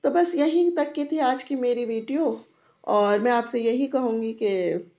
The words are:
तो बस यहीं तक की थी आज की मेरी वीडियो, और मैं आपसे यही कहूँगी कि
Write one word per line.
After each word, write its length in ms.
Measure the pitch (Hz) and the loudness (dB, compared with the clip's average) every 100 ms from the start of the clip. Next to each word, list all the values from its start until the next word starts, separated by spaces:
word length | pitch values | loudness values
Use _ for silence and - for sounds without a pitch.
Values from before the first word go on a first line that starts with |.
तो 60 | 285 | 2
बस 260 | 294 349 339 | 2 0 2
यहीं 400 | 302 330 349 339 | 2 2 2 0
तक 180 | 294 | -2
की 120 | 294 285 | -4 -4
थी 140 | 311 | 0
आज 240 | 262 262 | 0 0
की 120 | - 269 | -4 -2
मेरी 300 | 247 240 240 | 0 0 -2
वीडियो, 600 | 226 220 277 302 226 - _ _ _ - | -4 -4 -2 -2 -2 -12 _ _ _ 0
और 320 | 208 202 208 | 2 4 2
मैं 120 | 233 | 2
आपसे 280 | 240 233 247 | 0 0 -2
यही 280 | 226 247 269 | 0 0 0
कहूँगी 460 | 269 254 226 226 220 | 0 0 -2 -4 -2
कि 280 | 208 190 175 170 - | -2 0 -2 -4 -8